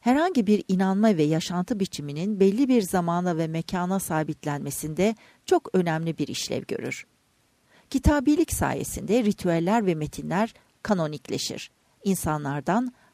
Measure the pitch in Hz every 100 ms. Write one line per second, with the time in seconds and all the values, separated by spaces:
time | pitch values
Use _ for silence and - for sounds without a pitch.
0 | 233 277 359 277 196 208 - 185 190 196
1 | 220 170 151 151 - 180 180 208 190 -
2 | 147 147 196 196 196 214 269 247 185 185
3 | 170 175 180 160 160 165 - 180 180 190
4 | - 156 156 147 151 143 143 - 151 156
5 | 208 220 - _ - 349 - 185 170 160
6 | 165 156 143 - - - - - 113 -
7 | - _ _ _ _ _ _ _ - 269
8 | - 294 262 302 311 - 139 131 - -
9 | - 240 208 - 180 165 170 233 190 160
10 | 151 - 151 170 196 - _ _ - 190
11 | 151 151 - - - 113 - _ _ _
12 | 196 180 170 151 143 143 156 214 247 _
13 | _